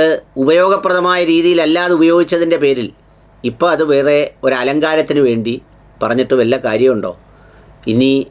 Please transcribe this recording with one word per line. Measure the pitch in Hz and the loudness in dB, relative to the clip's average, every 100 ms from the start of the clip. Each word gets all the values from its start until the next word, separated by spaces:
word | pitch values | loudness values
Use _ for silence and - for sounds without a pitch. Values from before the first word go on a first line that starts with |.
| 160 156 - - | 2 0 -6 -4
ഉപയോഗപ്രദമായ | 135 170 185 196 190 180 180 180 | 2 2 2 0 0 0 0 0
രീതിയിലല്ലാതെ | 175 165 170 170 156 170 175 | 0 2 2 2 0 0 0
ഉപയോഗിച്ചതിൻ്റെ | 170 165 170 170 170 165 165 | 2 2 2 0 -2 0 0
പേരിൽ | 143 127 110 - _ _ _ _ | 0 0 -4 -12 _ _ _ _
ഇപ്പം | 120 117 170 | -10 -2 -2
അത് | 156 | 0
വേറെ | 156 139 139 147 147 - | 0 0 2 0 -2 -6
ഒരു | 131 | -4
അലങ്കാരത്തിന് | 127 127 147 156 156 151 143 | -2 -2 -2 0 -2 0 0
വേണ്ടി | 131 113 113 127 - _ - - | 0 0 -4 -8 -12 _ -20 -8
പറഞ്ഞിട്ട് | 110 120 127 | -4 -2 0
വല്ല | 131 113 131 | 0 0 -2
കാര്യമുണ്ടോ? | 120 110 131 110 95 - _ - - - - - - | -2 0 0 0 -4 -12 _ -20 -20 -20 -20 -12 -4
ഇനി | 113 131 135 135 | 0 0 0 -4